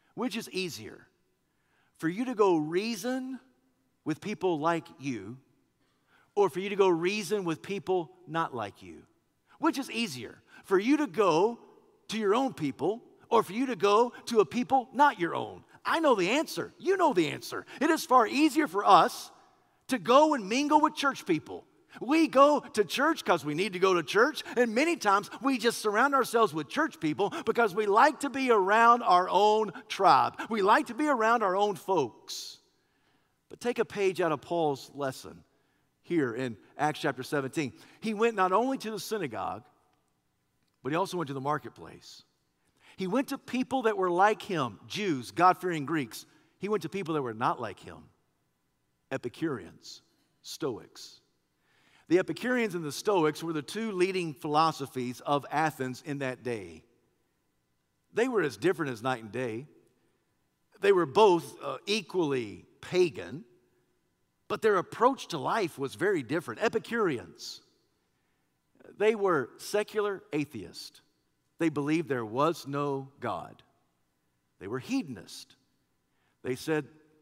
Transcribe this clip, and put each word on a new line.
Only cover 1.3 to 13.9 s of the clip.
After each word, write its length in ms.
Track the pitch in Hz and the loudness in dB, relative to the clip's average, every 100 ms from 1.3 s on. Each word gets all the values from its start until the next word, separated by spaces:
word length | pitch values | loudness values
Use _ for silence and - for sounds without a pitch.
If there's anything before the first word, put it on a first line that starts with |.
| _ _ _ _ _ _ - | _ _ _ _ _ _ -6
For 100 | 160 | -4
you 180 | 190 254 | -4 -2
to 100 | 214 | 2
go 220 | 202 165 | 4 4
reason 840 | 151 180 220 220 233 262 262 262 - _ _ _ _ _ 147 | 0 -2 -2 -4 -4 -4 -6 -12 -16 _ _ _ _ _ -6
with 160 | 151 | -6
people 380 | 196 214 185 156 | -6 -2 -2 0
like 260 | 160 170 - - | 0 -2 -4 -10
you, 380 | 139 113 95 131 _ _ _ _ _ _ _ _ _ - | -8 -8 -10 -16 _ _ _ _ _ _ _ _ _ 0
or 140 | 196 | 0
for 80 | 175 | -2
you 100 | 196 | -2
to 60 | 196 | 2
go 120 | 190 | 4
reason 580 | 165 180 214 165 208 170 | 4 0 -2 -2 -4 -2
with 180 | 151 | -6
people 480 | - 196 - 185 156 - - | -6 -6 -2 -2 -4 -14 -8
not 280 | 165 165 120 | -4 -4 -6
like 280 | 101 - | -10 -12
you? 180 | 92 - - _ _ _ _ - | -20 -20 -20 _ _ _ _ -2
Which 200 | 320 277 | -2 -2
is 100 | 240 | -6
easier? 480 | 226 226 127 104 - _ - - | -6 -6 -6 -12 -16 _ -20 0
For 120 | 190 | 2
you 200 | 220 294 | 4 2
to 100 | 277 | 2
go 520 | 180 196 160 214 233 - - _ _ - | 2 4 4 4 0 -14 -20 _ _ -8
to 80 | 220 | -2
your 180 | 202 226 | 2 2
own 180 | 269 | 0
people, 500 | - 147 - 156 233 - _ - | -2 -6 -2 -4 -4 -10 _ 0
or 140 | 226 | 0
for 100 | 180 | 0
you 120 | 214 262 | -2 -4
to 100 | 202 | 0
go 380 | 202 | 4